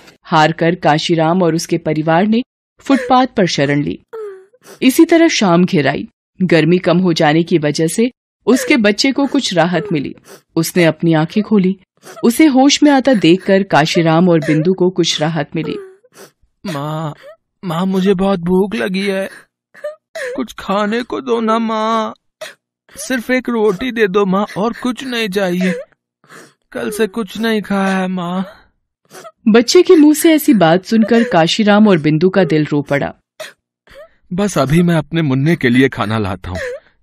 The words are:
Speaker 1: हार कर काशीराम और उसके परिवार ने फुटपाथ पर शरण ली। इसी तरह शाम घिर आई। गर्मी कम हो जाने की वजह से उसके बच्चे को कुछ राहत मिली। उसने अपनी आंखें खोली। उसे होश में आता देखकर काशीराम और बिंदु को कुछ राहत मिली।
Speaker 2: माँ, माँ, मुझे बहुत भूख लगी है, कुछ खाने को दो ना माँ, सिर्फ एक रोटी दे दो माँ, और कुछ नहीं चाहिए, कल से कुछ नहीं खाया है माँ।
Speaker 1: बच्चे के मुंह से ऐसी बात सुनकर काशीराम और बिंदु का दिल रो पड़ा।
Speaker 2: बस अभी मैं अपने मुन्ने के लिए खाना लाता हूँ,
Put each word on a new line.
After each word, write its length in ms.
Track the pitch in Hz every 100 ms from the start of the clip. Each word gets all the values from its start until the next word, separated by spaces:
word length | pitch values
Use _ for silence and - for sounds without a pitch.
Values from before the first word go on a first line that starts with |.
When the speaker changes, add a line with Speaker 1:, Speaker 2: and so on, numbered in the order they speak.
| - _
Speaker 1:
हार 280 | - 160 156
कर 220 | - 165
काशीराम 680 | 175 160 156 - 160 160 185
और 120 | 170
उसके 240 | 160 - 165
परिवार 480 | 156 156 160 165 214
ने 160 | 226 - _ _ _
फुटपाथ 460 | - 269 - 254 262
पर 200 | - 170
शरण 360 | - 139 147
ली। 200 | 156 - _ 440 415 381 381 _ - -
इसी 220 | 262 -
तरह 240 | 330 330 330
शाम 360 | - 196 175
घिर 240 | 180 185 135
आई। 200 | 156 220 _ _ -
गर्मी 360 | 180 165 160 180
कम 200 | 180 170
हो 140 | 185
जाने 300 | 160 151 160
की 160 | 170 165
वजह 280 | 147 143 160
से 240 | - 247 - _ _ -
उसके 300 | 262 - 294
बच्चे 360 | 208 208 269
को 140 | 285 277
कुछ 280 | 277 -
राहत 300 | 175 170 175 151
मिली। 220 | 151 - - - - _ 165
उसने 280 | 165 185
अपनी 280 | 165 151 165
आंखें 300 | 156 160 214
खोली। 340 | 202 214 185 190 _ _ - -
उसे 220 | 240 233 320
होश 360 | 254 277 -
में 80 | 294
आता 240 | 269 269
देखकर 480 | 220 160 185 - 196
काशीराम 680 | 190 151 165 180 165 160 180
और 100 | 165
बिंदु 340 | 151 156 170
को 160 | 185 180
कुछ 300 | 185 165 -
राहत 360 | 151 160 147 160
मिली। 200 | 175 403 381 381 480 - - _ _ _ 196
Speaker 2:
माँ, 480 | 143 151 156 156 - 571 659 _ _
माँ, 220 | 190 165 190
मुझे 280 | 190 190
बहुत 260 | 185 196 196
भूख 340 | 170 185 202
लगी 320 | 226 226 185 196
है, 220 | 190 196 - _ _ _ - 605 622 _ 640 523 494
कुछ 180 | 226 -
खाने 440 | - 202 208 233
को 180 | 254 208
दो 200 | 262 233
ना 180 | 220 226
माँ, 560 | 226 220 220 226 220 - _ _ - - _ _ _
सिर्फ 400 | - - 254 233
एक 180 | 254 240
रोटी 440 | 233 214 180 254
दे 160 | 226 202
दो 180 | 202 196
माँ, 200 | 190 208 175
और 160 | 233 -
कुछ 220 | 254 240
नहीं 240 | 262 233 214
चाहिए, 460 | 196 185 180 185 175 605 _ _ _ _ - - _ _
कल 180 | 247 233
से 160 | 214 220
कुछ 320 | 233 190 202
नहीं 240 | 226 214
खाया 360 | 180 196 190 190
है 100 | 185
माँ। 380 | 185 175 185 190 - _ _ _ _ _ - - _ 226
Speaker 1:
बच्चे 340 | 226 233 359
के 140 | 349 349
मुंह 180 | 294
से 200 | 302 330
ऐसी 200 | 311 311
बात 300 | 202 160 180
सुनकर 400 | - 226 214 233
काशीराम 640 | - 175 165 - 208 208 214
और 100 | 175
बिंदु 320 | 151 156 185
का 140 | 196
दिल 200 | 165 156
रो 180 | 147 147
पड़ा। 320 | - 139 82 - _ - - _ _ _ _ 554 640 _ _
Speaker 2:
बस 260 | 180 208 165
अभी 240 | 135 165
मैं 140 | 175 165
अपने 260 | - 165
मुन्ने 340 | 151 131 151 170
के 120 | 123
लिए 200 | 127 131
खाना 300 | - 104 110
लाता 320 | 98 95 95
हूँ, 80 | 92 494 539 - _